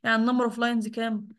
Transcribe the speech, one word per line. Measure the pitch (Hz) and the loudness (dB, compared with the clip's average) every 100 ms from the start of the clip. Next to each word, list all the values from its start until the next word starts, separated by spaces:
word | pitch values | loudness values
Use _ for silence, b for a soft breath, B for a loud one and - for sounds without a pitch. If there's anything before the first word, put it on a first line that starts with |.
يعني | 226 226 233 | 0 2 2
number | 247 240 | 2 0
of | |
lines | 233 233 240 220 | 0 0 0 -2
كام؟ | 233 226 214 202 | -4 -4 -4 -8